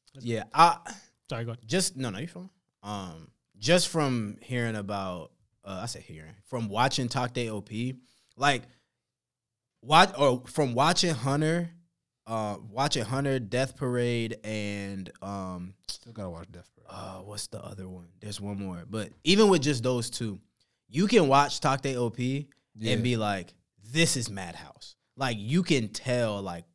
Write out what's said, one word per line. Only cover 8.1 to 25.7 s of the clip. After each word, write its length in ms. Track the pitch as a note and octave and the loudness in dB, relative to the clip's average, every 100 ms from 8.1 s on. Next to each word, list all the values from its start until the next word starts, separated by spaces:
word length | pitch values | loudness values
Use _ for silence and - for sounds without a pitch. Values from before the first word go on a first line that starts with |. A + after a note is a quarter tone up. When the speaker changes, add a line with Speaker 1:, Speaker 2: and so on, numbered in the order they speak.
| _ _ - | _ _ 0
Speaker 1:
like, 260 | C#3+ B2+ - _ _ _ _ _ _ _ _ _ _ _ | 2 2 -4 _ _ _ _ _ _ _ _ _ _ _
watch, 280 | B2 D#3 F#3 C3+ | 6 8 8 6
or 240 | C#3+ B2 - | 4 4 0
from 260 | - C3+ | 0 2
watching 400 | A#2 D3+ F3 F3+ | 4 4 4 2
Hunter, 560 | B2+ C3+ D3 D#3 E3+ E3+ - _ _ _ _ A2 | 0 0 2 2 0 -4 -10 _ _ _ _ -8
uh, 300 | A2+ G#2+ G2 G#2 | -4 -4 -6 -6
watching 340 | A2 C#3+ - | -2 0 0
Hunter, 340 | F#2+ C3 C#3 C3 | -2 -2 0 -2
Death 380 | G2+ B2 C3 - | -2 -2 -2 -4
Parade, 640 | C3 B2 A#2+ A#2 A2+ A2+ | -2 0 0 0 -2 -6
and, 680 | G#2 G#2+ G#2 G2+ G2 G2 F#2 - | -8 -6 -4 -6 -6 -8 -12 -12
um, 540 | G2 G2 F#2 F2+ F2+ F#2+ - | -10 -8 -8 -10 -12 -14 -14
Speaker 3:
Still 260 | - A#2+ | -14 -14
gotta 160 | G#2+ F#2+ | -12 -12
watch 200 | E2 F#2 | -12 -16
Death 200 | F#2 - | -20 -20
Parade. 120 | _ - | _ -20
Speaker 1:
uh, 300 | - F#2+ F#2+ | -16 -14 -14
what's 280 | G2 G#2 - | -14 -12 -10
the 140 | G#2+ | -12
other 240 | - G2 F#2 | -14 -14 -14
one? 200 | F#2 F2 _ | -14 -18 _
There's 200 | G#2 G2+ | -12 -10
one 180 | G2+ G2+ | -8 -6
more. 260 | G2 F2 E2 | -8 -10 -8
But 220 | G#2+ G2+ - | -8 -8 -2
even 260 | D#3 G3 G#3 | 4 6 8
with 120 | F3 | 6
just 200 | C#3 B2+ | 2 0
those 260 | B2+ B2 A2+ | 0 0 -2
two, 320 | - A2+ F#2 _ _ _ _ _ | -6 -6 -8 _ _ _ _ _
you 200 | D#3 G#3 | 0 6
can 200 | A#3 C#3+ | 6 8
watch 320 | C#3 C#3+ - | 6 6 2
Takte 340 | C#3+ C#3 C3+ | 0 0 0
O 140 | B2 A#2+ | 0 -2
P 400 | - B2 C#3 D3 _ _ | -2 -2 -2 -6 _ _
Speaker 3:
Yeah. 180 | G#2+ A2 | -6 -2
Speaker 1:
and 80 | B2+ | 0
be 140 | B2 A2+ | 2 2
like, 340 | G#2 G2 F2+ _ _ _ G#2 | 0 -2 -6 _ _ _ -4
"This 240 | D3+ E3 C3 | 2 2 2
is 140 | A2 | -4
Madhouse." 640 | G2 F2 E2 D#2+ - - - _ | -8 -10 -12 -16 -20 -20 -20 _
Like, 220 | - C3 A2 | -6 -4 -4
you 240 | G#2+ E3+ | 0 0
can 260 | F3+ | 2